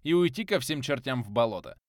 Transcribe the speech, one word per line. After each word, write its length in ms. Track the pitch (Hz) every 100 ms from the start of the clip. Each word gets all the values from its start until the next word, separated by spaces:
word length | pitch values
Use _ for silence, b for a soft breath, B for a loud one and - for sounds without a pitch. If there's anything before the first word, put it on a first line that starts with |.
и 100 | 151
уйти 320 | 170 175 131 220
ко 140 | 190
всем 220 | 131 151
чертям 420 | 127 135 135 127
в 80 | 104
болото. 460 | 107 117 95 - -